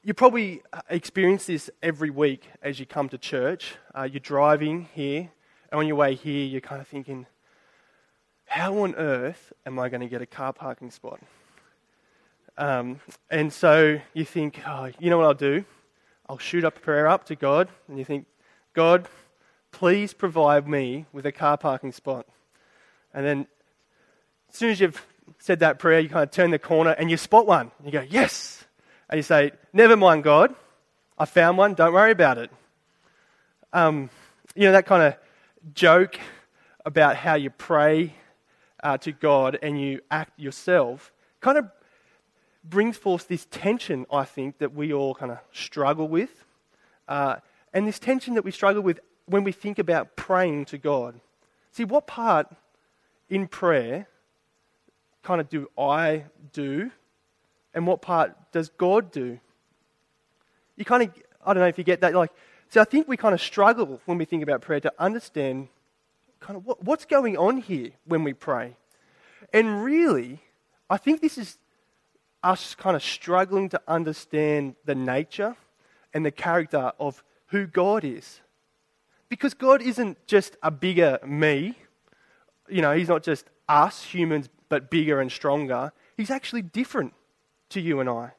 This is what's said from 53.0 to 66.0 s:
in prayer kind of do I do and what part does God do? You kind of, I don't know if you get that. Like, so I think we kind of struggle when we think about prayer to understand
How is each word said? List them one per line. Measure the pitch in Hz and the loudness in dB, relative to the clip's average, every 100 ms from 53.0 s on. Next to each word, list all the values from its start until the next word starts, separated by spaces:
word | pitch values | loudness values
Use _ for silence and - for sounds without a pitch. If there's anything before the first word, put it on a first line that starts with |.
| _ _ _ | _ _ _
in | 190 190 | -6 -6
prayer | - 180 147 117 147 202 _ _ _ _ _ _ _ _ _ _ _ | -2 0 2 0 -8 -10 _ _ _ _ _ _ _ _ _ _ _
kind | - 175 | -4 -4
of | 147 | -4
do | 156 135 - | -8 -10 -6
I | 139 151 165 156 147 _ 147 | -2 0 0 -4 -8 _ -18
do | - 139 143 240 _ _ _ _ _ _ _ _ | -10 -8 -6 -8 _ _ _ _ _ _ _ _
and | 165 170 | -6 -4
what | 180 | -4
part | - 165 117 - _ | -2 0 0 -4 _
does | 170 156 | -8 -8
God | _ 180 208 185 | _ 0 0 0
do? | 147 123 120 _ _ _ _ _ _ _ _ _ _ _ _ _ - | -10 -10 -12 _ _ _ _ _ _ _ _ _ _ _ _ _ -16
You | 208 | 0
kind | 247 | 2
of, | 220 _ _ _ - | 2 _ _ _ 0
I | |
don't | 185 | 4
know | 180 | 2
if | 170 | 2
you | |
get | 180 175 | -2 2
that. | 180 | 2
Like, | 180 160 _ _ _ _ | 2 0 _ _ _ _
so | 220 | 4
I | 214 | 4
think | 285 311 | 2 0
we | 254 | 0
kind | 220 | 0
of | 175 | 0
struggle | - - 202 233 160 127 - | -2 2 4 4 -4 -6 -6
when | 175 | -6
we | 156 | -4
think | 170 | -6
about | 147 131 | -2 -4
prayer | - 147 | -2 -4
to | 151 - | -4 -2
understand | 180 226 - 151 135 131 135 _ _ _ | -4 -4 -10 -6 -4 -6 -12 _ _ _